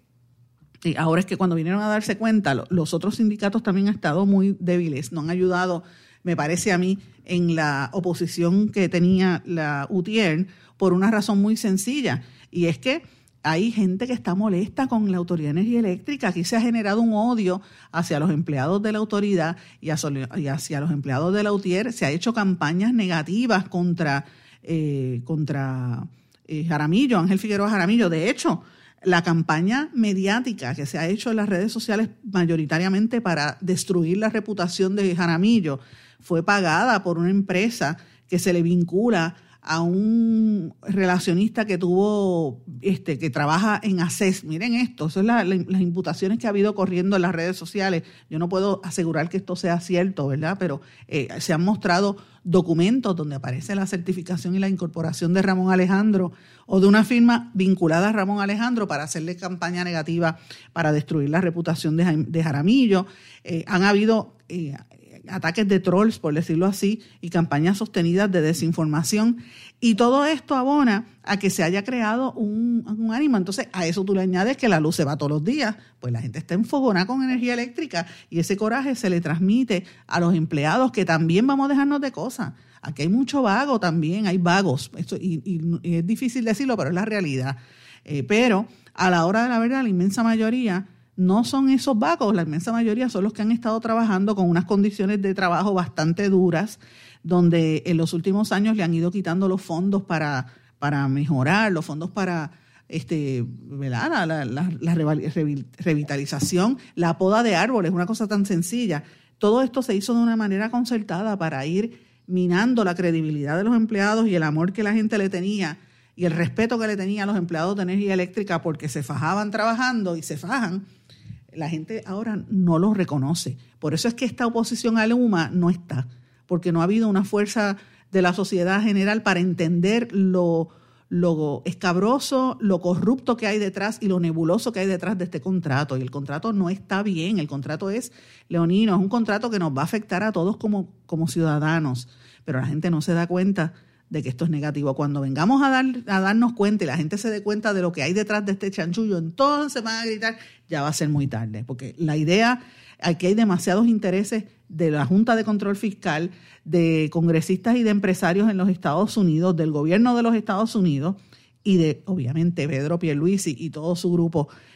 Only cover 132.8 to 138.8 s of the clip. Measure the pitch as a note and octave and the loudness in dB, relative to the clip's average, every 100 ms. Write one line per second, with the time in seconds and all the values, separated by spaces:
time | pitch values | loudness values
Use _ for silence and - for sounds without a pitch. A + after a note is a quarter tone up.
132.8 | F3+ F3 F3+ C4 - A#3 G#3+ G#3+ G3+ F#3+ | 0 0 0 0 -2 -2 -2 -2 -2 -4
133.8 | G3+ A#3 G#3 F3+ E3+ D#3+ E3 G#3 A#3+ A3+ | -6 -2 0 0 0 0 0 0 0 -2
134.8 | F#3+ F3+ F3 F3+ F3 E3 F#3+ F#3+ E3 C3+ | -2 -2 -2 -4 -6 -6 -2 -2 0 0
135.8 | D3 C3 B2+ C#3+ C#3 C#3+ A3+ G3+ F3 G3 | 0 -4 -6 -8 -8 -6 -2 0 0 -4
136.8 | - G3 G#3 E3+ E3+ G#3+ D3 C#3+ C#3+ D3+ | -4 -2 -2 -2 -2 -2 -4 -6 -8 -6
137.8 | G3 G#3+ - - - - - E3+ E3 F#3+ | -6 -6 -8 -14 -20 -20 -6 0 2 4